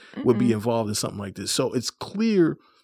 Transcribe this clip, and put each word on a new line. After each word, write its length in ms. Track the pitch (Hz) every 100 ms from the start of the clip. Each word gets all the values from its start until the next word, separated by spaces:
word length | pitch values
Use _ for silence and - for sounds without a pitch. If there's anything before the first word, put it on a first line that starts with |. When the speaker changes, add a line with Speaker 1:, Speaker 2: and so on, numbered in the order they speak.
| - -
Speaker 1:
would 140 | 127 117
be 120 | 123
Speaker 2:
Mm-mm. 40 |
Speaker 1:
involved 360 | 107 113 117 107
in 60 | 104
something 220 | - 95
like 160 | 101 95
this. 160 | 98
So 220 | - 131
it's 160 | 127 -
clear 680 | - - 196 226 202 156 147 _ _